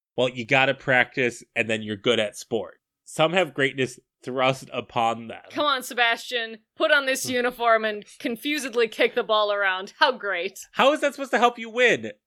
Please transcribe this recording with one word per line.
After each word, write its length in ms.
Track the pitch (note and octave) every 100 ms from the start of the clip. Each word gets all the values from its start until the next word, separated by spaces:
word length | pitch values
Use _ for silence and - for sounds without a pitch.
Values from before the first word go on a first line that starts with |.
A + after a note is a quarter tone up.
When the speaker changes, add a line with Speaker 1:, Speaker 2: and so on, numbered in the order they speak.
| _ -
Speaker 1:
Well, 140 | B2+
you 160 | B2+ A2
gotta 280 | C3+ C3+
practice, 720 | C3+ - B2+ A#2+ - B2 - - -
and 140 | A2
then 120 | A2
you're 120 | G#2+ G#2
good 220 | B2+ A2+
at 180 | G#2 -
sport. 420 | - A2+ F2 - _ _
Some 300 | - - D#3+
have 200 | F#3 E3+
greatness 460 | C3 C3+ C3+ B2 - - _
thrust 460 | - C3 C3 C3 -
upon 540 | B2+ A2+ B2+ A#2 A#2 A2+
them. 160 | F2+ -
Speaker 2:
Come 140 | C4+ D4
on, 180 | C4
Sebastian. 760 | - A#3+ A#3 A#3 - B3 A3+ A3+ _ -
Put 160 | D#4+
on 140 | D4 C4+
this 200 | C4 C4
Speaker 1:
Hmm. 60 |
Speaker 2:
uniform 520 | B3 A#3+ B3 A#3 A3+ A3
and 180 | G#3 G3 -
confusedly 720 | C#4+ A3+ D4 D4 B3+ A3+ A3+
kick 260 | - B3
the 100 | B3
ball 280 | G3+ G#3+ G#3
around. 400 | G3+ G3 F#3 G3 -
How 120 | D4+
great. 460 | A#3+ G3+ F3+ F#3 - -
Speaker 1:
How 200 | - B3
is 80 | D4
that 120 | D4
supposed 180 | B3+ C4+
to 60 | A#3+
help 220 | A#3+ A#3+
you 100 | A3+
win? 440 | A3 B3 D3+ G#2+ -